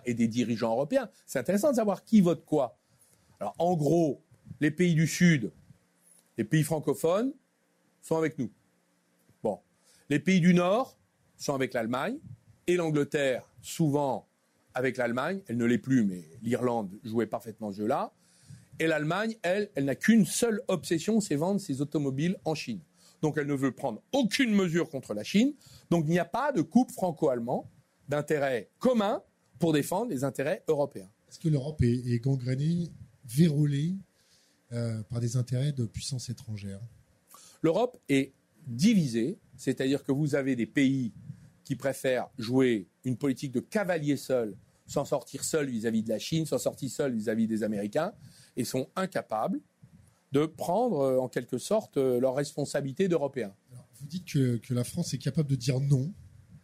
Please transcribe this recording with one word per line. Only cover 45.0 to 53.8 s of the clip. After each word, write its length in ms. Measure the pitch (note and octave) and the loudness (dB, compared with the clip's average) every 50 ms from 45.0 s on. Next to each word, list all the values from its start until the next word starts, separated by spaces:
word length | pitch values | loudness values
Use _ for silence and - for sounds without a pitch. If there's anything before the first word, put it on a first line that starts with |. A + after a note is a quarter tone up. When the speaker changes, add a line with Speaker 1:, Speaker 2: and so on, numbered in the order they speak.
| C3+ | -2
Speaker 1:
sortir 380 | - D3+ C#3 - - - C3 - | -2 -4 -4 -4 -8 -10 -8 -6
seul 260 | - - D#3 D3 C3+ | -2 -2 -2 -2 -2
vis-à-vis 340 | B2 A2 G#2 A#2 A2+ A2 G#2+ | -2 -2 -2 0 0 0 0
de 60 | A2 | -2
la 100 | A2 G#2 | -4 -4
Chine, 260 | - - E3 D#3+ D#3+ | -4 -2 -2 -2 0
s'en 120 | D3+ C#3+ B2 | 0 -2 -2
sortir 320 | - C3 A#2 - - C3 | -2 -4 -4 -4 -8 -6
seul 240 | - - D3 C#3 A#2+ | -4 -2 -2 -2 -2
vis-à-vis 340 | A2 G#2 A#2 A2 A2+ A2+ G#2+ | -2 -2 -2 0 0 0 0
des 160 | A2 G#2+ A2 | 0 -2 -2
Américains, 500 | G#2+ G#2+ G2+ G#2 G#2 G#2 C#3+ D#3+ G3+ A#3 - - - - - - - _ | -2 -2 -4 -4 -2 -2 -2 -2 -2 -6 -10 -18 -20 -20 -20 -20 -10 _
et 80 | C3+ A#2+ | -6 -4
sont 240 | - - C3 C3 - _ | -4 -4 -4 -4 -4 _
incapables 640 | F#3 F#3+ F#3 - - - - A2+ G#2+ A#2+ D#3 G#3 D4+ - _ _ _ - - - - - _ _ _ _ _ | -6 -6 -4 -4 -6 -6 -4 -4 -2 -2 -2 -4 -6 -8 _ _ _ -20 -20 -20 -20 -20 _ _ _ _ _
de 140 | - C#3 D3+ | 0 0 0
prendre, 540 | E3 D3+ - - - F3 G#3 B3 B3 G3 C#3+ | 0 -2 -6 -4 -2 0 0 0 0 0 0
euh, 200 | C#3 C3+ C3 B2+ | 2 2 2 2
en 80 | B2+ B2 | 0 -2
quelque 300 | - C#3+ B2 - - A#2+ | -4 -6 -6 -6 -6 -8
sorte, 400 | - - G3+ A3 G#3+ - _ C#3+ | -4 -2 -2 -2 -2 -2 _ 0
euh, 220 | C3+ C3 B2 A#2+ | 2 2 2 2
leurs 160 | B2 C3+ B2+ | 2 2 0
responsabilités 720 | C#3 D3 - - - C#3+ - - D3 C#3 C3+ C3 - F#3+ F#3+ | 0 -4 -4 -4 -6 -6 -4 -2 -4 -4 -4 -2 0 0 0
d'Européens. 460 | E3+ D3 C#3+ C#3+ - C3 A2 G2 G2 _ _ _ | 2 0 -2 -2 -4 -6 -8 -8 -10 _ _ _
Speaker 2:
Alors, 160 | B2+ B2 | -20 -20